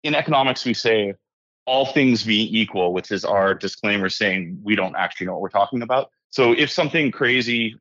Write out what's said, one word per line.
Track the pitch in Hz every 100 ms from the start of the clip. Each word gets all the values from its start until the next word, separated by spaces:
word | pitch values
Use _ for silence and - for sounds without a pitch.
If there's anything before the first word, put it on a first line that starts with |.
in | 151
economics, | 151 156 143 135 123
we | 127
say, | 113 117 110 101 95 _ _ _ _ -
"All | 131 131
things | 151 131 117
being | 113 104 113
equal," | 110 113 98 87
which | 92 -
is | 98
our | - 101 98
disclaimer | 92 98 - 107 101 95
saying | - 104 92 85 92
we | 104
don't | 104 92 87
actually | 87 - 92
know |
what | 85
we're | 95
talking | 101 101 127
about. | 117 131 - _ _
So | - 120
if | 120 147
something | - 151 165 139
crazy, | - 127 127 117 117 113 110